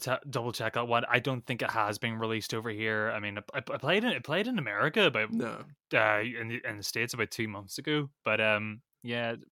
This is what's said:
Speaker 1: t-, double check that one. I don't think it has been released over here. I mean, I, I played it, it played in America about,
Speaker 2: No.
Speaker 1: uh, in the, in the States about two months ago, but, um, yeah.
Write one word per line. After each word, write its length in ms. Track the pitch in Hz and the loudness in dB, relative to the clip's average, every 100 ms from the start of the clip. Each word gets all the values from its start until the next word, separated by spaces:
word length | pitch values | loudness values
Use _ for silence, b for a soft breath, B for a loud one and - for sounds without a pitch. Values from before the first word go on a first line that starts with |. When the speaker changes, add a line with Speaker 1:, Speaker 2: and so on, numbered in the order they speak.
| - 127 | 0 -2
Speaker 1:
t-, 80 | 143 | -2
double 220 | 127 120 | -4 -2
check 220 | 110 110 | -2 -2
that 140 | 120 120 | 0 2
one. 160 | 117 120 | 2 4
I 80 | 120 | 2
don't 260 | 120 127 | 2 -2
think 200 | - 117 | -2 -2
it 80 | 123 | 0
has 260 | 113 104 107 | 2 2 2
been 220 | 117 110 | -2 -2
released 340 | 113 110 - | 0 -2 -2
over 160 | 113 117 | -4 -4
here. 400 | 107 110 107 110 | -2 0 0 0
I 100 | 110 | -2
mean, 200 | 104 101 | -4 -6
I, 180 | - 139 | -6 -8
I 40 | |
played 420 | - 135 135 190 | -6 -4 2 2
it, 100 | 240 | 2
it 100 | 139 | -2
played 220 | 117 165 226 | 0 0 0
in 140 | 240 | 0
America 460 | 120 104 139 214 185 | -2 2 2 6 4
about, 240 | 110 110 | 4 0
Speaker 2:
No. 300 | 113 117 110 113 - - 131 | 0 -2 -6 -12 -18 0 4
Speaker 1:
uh, 240 | 107 104 | 4 4
in 260 | 117 117 113 | 0 -4 -6
the, 120 | 117 | -6
in 140 | 120 104 | -6 -6
the 60 | |
States 320 | 98 117 117 120 | -4 -2 -2 0
about 160 | 104 | -2
two 160 | - 110 | -2 -4
months 320 | 101 95 - | -4 -10 -10
ago, 320 | 139 151 143 _ | -2 -2 -2 _
but, 160 | - 107 | 0 2
um, 420 | 110 107 107 107 _ _ | 4 2 0 -8 _ _
yeah. 360 | 120 120 117 - - | -6 -4 -2 -4 -10